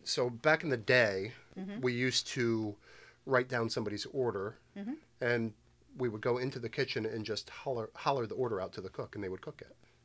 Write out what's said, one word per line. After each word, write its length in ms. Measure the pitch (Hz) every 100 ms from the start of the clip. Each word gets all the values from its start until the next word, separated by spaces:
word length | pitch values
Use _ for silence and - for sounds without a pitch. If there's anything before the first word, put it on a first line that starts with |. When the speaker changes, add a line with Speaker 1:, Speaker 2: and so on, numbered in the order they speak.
Speaker 1:
So 260 | - - 123
back 340 | 117 151 160
in 60 | 165
the 80 | 120
day, 540 | 104 127 110 95 104 - - -
Speaker 2:
Mm-hmm. 220 | 190 202
Speaker 1:
we 120 | 127
used 320 | 120 127 - -
to 460 | 135 117 110 107 104 - - - - -
write 200 | 127 127
down 220 | 127 113
somebody's 380 | 123 107 104 -
order, 440 | 139 123 98 101 - - 202
Speaker 2:
Mm-hmm. 180 | 202 320 - -
Speaker 1:
and 320 | 123 120 113 104 _ _ - -
we 100 | 123
would 120 | 107
go 180 | 127 120
into 180 | 127 127
the 100 | 117
kitchen 360 | - 127 123 110
and 180 | 113
just 240 | 107 104 -
holler, 400 | - 143 120 110 -
holler 300 | 151 139 110
the 80 |
order 260 | 101 127 101
out 140 | 92
to 80 | -
the 80 | 92
cook, 240 | - 113
and 100 | 110
they 60 | 95
would 120 | 92
cook 200 | - -
it. 140 | - - - _